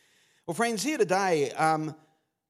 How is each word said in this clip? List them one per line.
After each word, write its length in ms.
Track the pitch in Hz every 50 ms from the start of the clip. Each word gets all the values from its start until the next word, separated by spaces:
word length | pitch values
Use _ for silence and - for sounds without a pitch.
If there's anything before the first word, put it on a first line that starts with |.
| _ _ _ _ _ _ _ _ - -
Well, 80 | 170
friends, 260 | 160 233 233 233 202
here 160 | 170 285 311 269
today, 540 | 208 160 185 190 202 190 175 151 143 120
um, 420 | - - 160 160 160 156 156 156 151 - - _ _ _ _ _ _ _ _